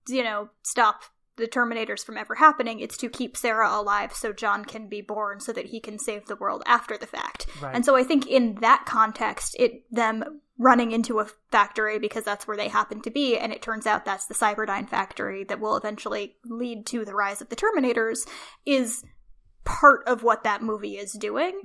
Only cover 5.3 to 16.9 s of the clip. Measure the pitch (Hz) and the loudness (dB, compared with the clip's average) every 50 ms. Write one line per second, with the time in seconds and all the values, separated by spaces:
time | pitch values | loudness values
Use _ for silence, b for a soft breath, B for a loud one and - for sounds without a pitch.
5.3 | 202 202 - - 214 202 - - - 226 - 226 214 214 - - 208 208 208 - | -6 -6 -8 -8 -8 -8 -8 -8 -10 -12 -12 -12 -12 -8 -6 -6 -6 -8 -8 -10
6.3 | 208 - 202 196 196 196 - - 240 233 - - 214 202 - - - - - - | -8 -6 -4 -4 -4 -2 2 2 2 2 2 -4 -8 -8 -10 -10 -10 -8 -8 -8
7.3 | - - - B B B 147 135 - 247 240 294 269 254 254 262 330 277 262 - | -8 -8 -8 B B B -8 -2 -2 2 4 6 6 6 6 4 4 2 4 4
8.3 | 262 262 240 226 202 202 226 226 - - - - - 226 220 214 214 - 233 214 | 4 4 4 4 0 2 4 6 6 6 4 2 2 4 4 4 2 -2 -2 -2
9.3 | 196 - - - - - 247 226 233 - - _ 233 233 233 220 220 220 - 302 | -2 -4 -8 -8 0 2 2 2 2 -4 -12 _ -2 0 0 0 0 -2 -6 -8
10.3 | 311 - _ _ _ 254 240 254 240 240 240 226 226 233 226 - 233 214 214 214 | -10 -16 _ _ _ 4 6 6 6 6 4 2 0 0 0 0 0 0 -2 -2
11.3 | - _ _ _ - 220 202 196 - 226 214 214 214 208 202 208 - 226 208 208 | -6 _ _ _ 4 4 4 4 0 -2 -2 0 0 -2 -4 -4 -4 -6 -4 -4
12.3 | 202 202 - - 214 208 208 208 214 214 208 - 214 214 - 226 220 285 285 254 | -6 -6 -6 -8 -6 -6 -6 0 0 0 0 0 -6 -10 -8 -6 -2 0 0 2
13.3 | 233 - - 220 214 - - - 220 220 - 220 214 - - 202 196 190 - - | 2 0 0 -4 -8 -8 -8 -8 -8 -4 0 0 0 0 0 -4 -6 -6 -6 -8
14.3 | 214 - 240 214 208 208 214 196 196 202 202 - - - 196 - - - 196 202 | -2 0 0 0 0 0 -2 -4 -4 -4 -6 -4 -4 -4 -4 -4 -6 -8 -6 -6
15.3 | 190 196 196 196 202 202 214 214 214 214 214 214 214 208 - 214 220 214 208 196 | -6 -8 -8 -8 -6 -4 -2 -2 -2 -2 -2 -6 -8 -8 -8 -6 -6 -4 -6 -8
16.3 | - _ - 240 226 233 247 247 233 214 214 - | -12 _ -14 -10 -8 -6 -6 -6 -8 -10 -8 -8